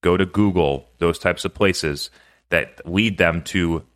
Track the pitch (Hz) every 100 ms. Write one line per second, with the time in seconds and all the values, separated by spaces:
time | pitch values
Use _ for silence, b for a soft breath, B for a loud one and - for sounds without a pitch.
0 | 90 92 92 98 104 90 76 69 - _
1 | 85 82 90 87 90 - 101 92 80 71
2 | - b b b b 82 - - - 90
3 | 110 92 87 85 - 98 85 82 -